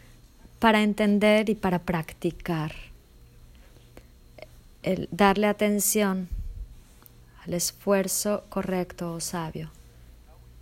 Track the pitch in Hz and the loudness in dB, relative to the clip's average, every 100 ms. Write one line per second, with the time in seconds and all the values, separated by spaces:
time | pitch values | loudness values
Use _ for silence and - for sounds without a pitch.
0 | - - - _ - - 226 214 214 202 | -20 -20 -20 _ -20 2 4 6 4 2
1 | 208 208 214 214 220 214 190 175 - 170 | 2 4 6 4 2 0 0 -2 -2 -4
2 | 160 - 175 - - 165 156 - - - | -4 -4 -4 -4 -4 -4 -4 -8 -18 -20
3 | - - - - - - - - - - | -20 -20 -20 -20 -20 -20 -20 -20 -20 -20
4 | - - - - - - - - - 180 | -20 -20 -20 -20 -20 -20 -20 -8 -4 -4
5 | - 170 202 196 208 208 208 208 - 214 | -2 2 4 4 2 2 0 0 0 0
6 | 202 185 180 - - - - - - - | 0 -2 -4 -8 -8 -10 -14 -16 -20 -20
7 | - - - - 165 175 170 - 202 196 | -20 -20 -20 -18 -8 -4 -4 -4 0 2
8 | 190 - 208 208 - 196 190 185 180 - | 2 -2 -2 -4 -4 -6 -4 -2 -4 -6
9 | 170 165 - 175 160 156 160 - - - | -8 -8 -8 -6 -8 -8 -12 -16 -20 -20
10 | - - - - - - | -20 -20 -20 -20 -20 -20